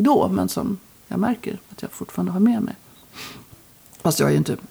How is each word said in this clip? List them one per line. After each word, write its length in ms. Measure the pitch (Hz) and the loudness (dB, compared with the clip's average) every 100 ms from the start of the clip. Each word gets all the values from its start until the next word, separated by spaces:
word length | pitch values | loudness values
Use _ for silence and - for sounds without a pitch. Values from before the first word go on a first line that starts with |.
då, 240 | 214 294 - | 4 4 4
men 200 | 190 190 | 0 0
som 300 | - - 202 - - - | -2 -4 -6 -10 -20 -8
jag 100 | - | -2
märker 380 | 220 240 - 190 - | 0 -2 -6 -10 -12
att 120 | - | -14
jag 80 | - | -14
fortfarande 420 | - - - 180 | -12 -12 -4 -2
har 80 | 180 | 2
med 220 | 214 233 | 4 2
mig. 120 | - - - - - - - - - - - - - - | -2 -8 -18 -20 -20 -18 -16 -18 -20 -20 -20 -20 -20 -6
Fast 180 | 170 147 | -2 2
jag 60 | 143 | 2
är 20 | |
ju 60 | 147 | 2
inte, 180 | 151 127 - | 2 -4 -8